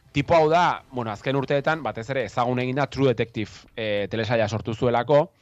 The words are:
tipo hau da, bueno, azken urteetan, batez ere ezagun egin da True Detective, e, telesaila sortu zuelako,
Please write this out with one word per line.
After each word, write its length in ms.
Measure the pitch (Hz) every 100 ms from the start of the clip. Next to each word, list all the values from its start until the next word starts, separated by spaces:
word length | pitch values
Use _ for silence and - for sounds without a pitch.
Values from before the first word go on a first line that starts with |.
| _
tipo 220 | 147 139 170
hau 120 | 156
da, 320 | 165 170 120 -
bueno, 220 | 127 113
azken 260 | 104 - 135
urteetan, 460 | 131 143 139 160
batez 260 | 123 107 113
ere 160 | 135 110
ezagun 320 | - 123 123
egin 140 | 127 131
da 80 | 139
True 240 | 127 139
Detective, 540 | 117 117 - 104 - -
e, 340 | - 110 104 98
telesaila 360 | 110 107 120 107
sortu 260 | 110 -
zuelako, 560 | 113 123 120 120 147 165 _